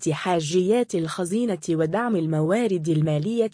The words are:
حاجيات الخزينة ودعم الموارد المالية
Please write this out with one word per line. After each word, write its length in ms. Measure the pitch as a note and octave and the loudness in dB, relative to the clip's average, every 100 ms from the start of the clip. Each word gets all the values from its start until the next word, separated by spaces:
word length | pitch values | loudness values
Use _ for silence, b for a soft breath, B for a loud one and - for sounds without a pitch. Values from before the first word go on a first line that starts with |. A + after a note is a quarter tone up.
| E3 | 0
حاجيات 840 | D3+ F#3 F3 D3+ F3+ F3+ A#3+ A#3+ F3+ | -2 0 0 2 0 2 2 2 -2
الخزينة 640 | D#3+ E3+ F3 G#3+ A#3+ F3+ - | -2 -4 -2 -2 -2 -2 -2
ودعم 460 | D#3+ D#3+ G3 A#3+ G3 | 0 0 0 0 0
الموارد 760 | D#3+ D#3 D#3 G#3+ A#3 F3+ D#3 | 0 0 2 2 0 0 0
المالية 600 | D3+ D#3 D3+ F3+ A#3 A3 | 2 2 0 0 0 -2